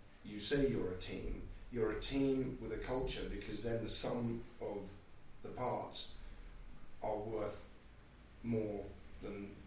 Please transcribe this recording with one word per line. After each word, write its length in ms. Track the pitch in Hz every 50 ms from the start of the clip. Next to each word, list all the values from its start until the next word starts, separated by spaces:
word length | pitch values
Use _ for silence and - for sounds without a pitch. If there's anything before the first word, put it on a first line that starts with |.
| - - - - -
you 160 | 104 104 104
say 300 | - - 143 143 135 123
you're 220 | 113 - - 92
a 60 | 92
team. 440 | 92 - - 95 95 95 98 - - - - - - - -
You're 200 | 123 117 110 107
a 80 | 107 104
team 580 | - - 135 135 135 135 135 131 131 - - -
with 120 | 113 - 110
a 40 |
culture 460 | - - 127 127 131 135 - - - - 92
because 320 | 98 101 - - 107 101
then 200 | 107 117 113 113
the 80 | 113 104
sum 520 | - - - 117 120 120 120 117 117 113 - - - -
of 160 | 113 107 101 101 95 92 95 - - - - - - - - - -
the 60 | 98
parts 600 | 92 - 123 123 - - - - - - - - - - - - - - - - - - - - - - - - - -
are 140 | - 107 107
worth 500 | 104 104 110 - 110 - - - - - - - - - - - - - - - - - - - - -
more 380 | 117 117 110 107 107 101 98 98 98 - - - - - -
than 280 | 107 104 101 101 101 98 - - -